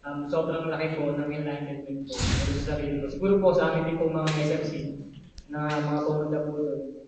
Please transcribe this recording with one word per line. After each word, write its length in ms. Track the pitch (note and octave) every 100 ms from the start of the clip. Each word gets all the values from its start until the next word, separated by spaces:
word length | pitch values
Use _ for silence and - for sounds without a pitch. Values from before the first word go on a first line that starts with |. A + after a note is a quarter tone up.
| C#3+
um, 240 | D3 C#3+
sobrang 400 | D#3+ D#3 D#3+ D#3+
laki 240 | D#3 D#3+
po 240 | D3+ C#3+ C#3+
ng 160 | D3
enlightenment 720 | D3+ D3 D3 C#3+ C#3 - C#3 C#3
po 80 |
sa 640 | - - - C#3+ C#3+ D3 D3
sarili 240 | C#3+ C#3
ko. 80 | C#3
Siguro 320 | - F#3+ G3
po 80 | F#3
sa 240 | E3 E3
amin 160 | E3 D#3+
din 80 | E3
po 80 | D#3+
mga 240 | D#3+ D#3+ D#3
S 140 | D3+
F 100 | - -
C 320 | - C#3 - - - - - -
na 160 | D3 D3
mga 340 | D3+ D3 D3+ D3+
pumunta 400 | D3+ D3+ D3+ D3+
po 60 | D3
doon. 200 | D3 C3+ C3+ -